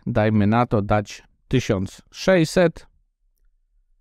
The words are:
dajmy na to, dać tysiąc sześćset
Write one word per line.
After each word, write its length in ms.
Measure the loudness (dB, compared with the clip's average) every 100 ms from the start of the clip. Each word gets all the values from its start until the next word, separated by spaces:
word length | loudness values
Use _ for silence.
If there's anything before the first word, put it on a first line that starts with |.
| -4
dajmy 400 | 0 2 2 2
na 180 | 2 0
to, 160 | -2
dać 420 | 0 -2 -4 -14 _ _ -4
tysiąc 540 | -2 0 -4 -4 -10 _
sześćset 760 | -6 0 2 2 2 0 -2 -18 _ _ _ _ _ _ _ _ _ _ _